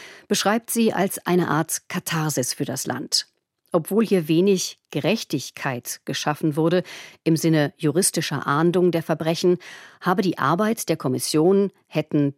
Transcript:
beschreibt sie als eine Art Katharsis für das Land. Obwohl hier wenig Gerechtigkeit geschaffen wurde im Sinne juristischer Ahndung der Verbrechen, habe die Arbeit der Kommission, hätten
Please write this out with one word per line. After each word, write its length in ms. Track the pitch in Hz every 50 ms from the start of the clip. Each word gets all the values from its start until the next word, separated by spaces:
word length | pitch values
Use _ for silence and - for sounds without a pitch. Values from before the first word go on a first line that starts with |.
| - - - - - -
beschreibt 420 | 208 - - 190 214 233 - -
sie 220 | - 233 226 214 -
als 320 | - 185 190 - - -
eine 240 | - 180 180 170 -
Art 400 | 147 156 160 - - - - -
Katharsis 640 | - 180 - - 165 160 156 156 - 139 123 - -
für 120 | - 143
das 220 | - 127 127 - 127
Land. 400 | 123 127 - - - - - - _ _ _ _ _ _ _ _
Obwohl 320 | - 175 151 - 196 220 226
hier 240 | 185 202 185 160 156
wenig 520 | 160 165 190 202 196 180 - - - - _ _
Gerechtigkeit 1120 | - 151 - 151 214 226 - - - 135 - - - - - 147 127 120 - - - - _
geschaffen 520 | - 135 - - 151 147 - - 160 143
wurde 260 | 160 156 170 175 185 165 - - - - - - _ _
im 140 | 165 165 156
Sinne 340 | - 165 160 156 147 139 - _
juristischer 680 | - 151 139 170 196 - - 175 151 - 156 139 - -
Ahndung 440 | 143 147 160 175 165 185 180 180
der 120 | 165 165 160
Verbrechen, 560 | - 165 - 160 160 165 - - 180 180 175 - - - - - - - _
habe 220 | - 170 190 190 196
die 160 | 185 - -
Arbeit 500 | - 135 160 175 214 214 226 - - -
der 80 | 165 151
Kommission, 760 | - 135 127 127 - - - 151 156 180 196 196 202 190 - _ _
hätten 480 | _ - 156 151 - - 151 143 139 -